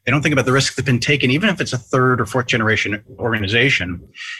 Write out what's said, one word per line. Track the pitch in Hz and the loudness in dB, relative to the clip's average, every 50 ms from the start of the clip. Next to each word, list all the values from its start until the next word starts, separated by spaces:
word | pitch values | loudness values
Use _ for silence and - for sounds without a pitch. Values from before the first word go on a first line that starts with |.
| - | -4
They | 123 | -2
don't | 127 151 | 0 0
think | - 160 147 | 0 2 2
about | 131 110 | 2 2
the | 127 | 2
risk | 127 135 131 - - | 2 2 2 0 -2
that's | - - | -4 -2
been | 143 123 117 | 0 0 0
taken, | - - 139 131 - 127 | 2 0 0 2 2 2
even | 131 156 208 208 | 2 2 2 0
if | 175 - | 0 -2
it's | 143 - - | -4 -4 -6
a | - | -8
third | - - - 131 127 127 127 117 | -4 -2 0 2 4 4 2 2
or | 117 | 0
fourth | - - 127 120 | -2 -2 -2 -2
generation | - - 117 110 110 110 - - 101 104 104 - - - | 0 0 0 2 2 0 0 0 -2 -4 -6 -10 -12 -10
organization. | - 107 113 113 107 101 92 113 117 131 139 - - 90 90 87 85 - - - - - - - | -6 -4 -2 -2 -2 -2 0 0 2 2 2 2 0 -2 -4 -8 -10 -12 -16 -20 -18 -16 -16 -16